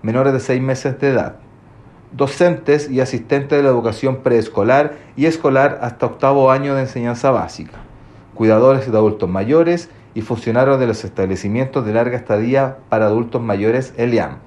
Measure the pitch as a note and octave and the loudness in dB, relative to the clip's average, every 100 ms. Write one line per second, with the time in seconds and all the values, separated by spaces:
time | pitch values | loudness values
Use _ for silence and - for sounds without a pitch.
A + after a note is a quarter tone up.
0 | A2 A#2 C#3 C3+ - B2+ C3 B2+ C#3 B2+ | -2 0 2 0 -2 -2 -2 -4 -4 -2
1 | C#3 B2 - - - - - - - - | 0 0 -2 -10 -20 -20 -20 -20 -20 -20
2 | - B2 C3+ - F3 E3+ - D3 D3 C3 | -20 -4 -4 2 2 2 2 0 2 -2
3 | B2+ A#2+ - C#3+ C#3 D3 C#3 B2 A2+ G#2 | -2 -4 -2 -2 0 2 2 2 0 -2
4 | C3 B2+ C3 A#2 G#2+ - G#2 C3+ D3 - | -4 -2 0 0 0 -2 2 2 2 -4
5 | - - D#3 E3 D3+ C3+ C#3 C#3 A#2+ - | -16 -2 0 2 0 2 2 0 -8 -4
6 | A#2+ - C3+ C#3 C3 C3+ C#3+ C3+ B2+ B2+ | -6 0 0 4 4 2 0 -4 -4 -4
7 | A#2+ A#2+ C#3 A#2+ - - - - - - | -6 -2 0 0 -2 -12 -16 -18 -20 -20
8 | - - - - A2 A2 B2+ C3+ C3 G#2+ | -20 -20 -20 -2 2 6 6 4 2 2
9 | G#2+ G#2 F#2 F#2 G#2 D#3 E3+ F3 - - | 2 0 -4 -4 0 2 2 0 -6 -20
10 | - - A2 A2+ - A#2 C3 C3+ B2 G#2+ | -14 -12 -6 -6 -2 0 2 2 0 -2
11 | G2+ - F#2+ F#2+ G#2 A2 C3 C#3 A2 A2 | -6 -4 -4 -4 -4 -4 -2 -4 -2 -2
12 | A#2+ B2 - G#2 A#2 C3+ C3+ C3+ - A2+ | -2 -4 -2 -2 0 0 0 -4 -4 0
13 | G#2+ A2 A#2 A#2+ A#2 G2 G#2+ A#2+ C3 - | 2 0 -2 -6 -4 -2 0 0 -4 -4
14 | A#2+ A#2 D2+ - | 0 0 -2 -10